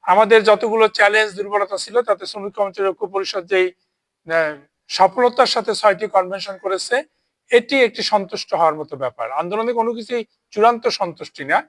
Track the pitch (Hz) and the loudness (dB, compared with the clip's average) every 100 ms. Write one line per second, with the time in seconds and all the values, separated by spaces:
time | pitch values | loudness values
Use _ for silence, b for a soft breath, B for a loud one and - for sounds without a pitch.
0 | - 185 214 226 208 208 226 220 220 - | 2 4 6 6 6 2 2 2 0 4
1 | 208 214 214 185 202 208 196 196 - 226 | 2 4 0 -4 -4 -4 -4 -6 -4 -4
2 | 220 190 185 214 202 208 196 190 196 185 | 0 -4 -4 -10 -10 -6 -6 -2 -4 -2
3 | 196 196 190 202 180 196 185 _ _ _ | -6 -6 -4 -8 -2 0 0 _ _ _
4 | _ _ 165 165 156 147 _ _ _ - | _ _ -4 -2 -2 -6 _ _ _ 0
5 | 190 190 247 240 247 240 226 208 214 180 | 0 4 0 2 0 0 -4 0 0 0
6 | 214 196 185 190 196 190 - 185 - 254 | 0 0 0 -8 -12 -10 -6 -4 -2 -4
7 | 311 _ _ _ _ 240 240 277 233 - | -4 _ _ _ _ 2 2 0 0 0
8 | - 208 196 208 - 170 165 151 151 139 | -2 -2 -2 -12 -6 0 0 0 -10 -6
9 | 127 - 113 139 175 208 226 233 226 233 | -8 -6 -8 -6 -4 -4 -4 -2 -4 -6
10 | 214 240 220 _ _ 208 226 240 240 - | -6 -8 -8 _ _ 2 2 2 -4 -4
11 | 180 151 156 - 139 180 | -6 -8 -18 -14 -2 -2